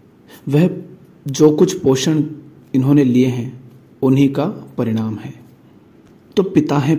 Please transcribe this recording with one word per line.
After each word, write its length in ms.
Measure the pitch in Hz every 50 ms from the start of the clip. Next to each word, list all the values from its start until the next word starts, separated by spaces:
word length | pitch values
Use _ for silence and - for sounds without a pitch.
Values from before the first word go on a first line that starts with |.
| _ _ _ _ _ - - - - 131
वह 220 | 135 151 175 185 - - - - - - - - _ _ -
जो 240 | 143 131 - 151 156
कुछ 280 | 151 190 185 - - -
पोषण 440 | - 135 131 131 - 160 156 151 147 - - - - - - - - _ -
इन्होंने 280 | 131 131 139 147 147 135
लिए 240 | 123 120 123 131 131
हैं, 340 | 123 123 117 131 - - - - - - - _ _ _
उन्हीं 280 | - 131 131 139 143 131
का 160 | - 143 143 196 220 - - - - -
परिणाम 380 | 123 113 110 113 110 110 110
है। 180 | 107 - 135 - - - - _ _ _ _ _ _ _ _ _ _ _ _ - _ _ _ - -
तो 60 | 185
पिता 340 | - - 151 101 - 143 143
है 180 | 127 143 160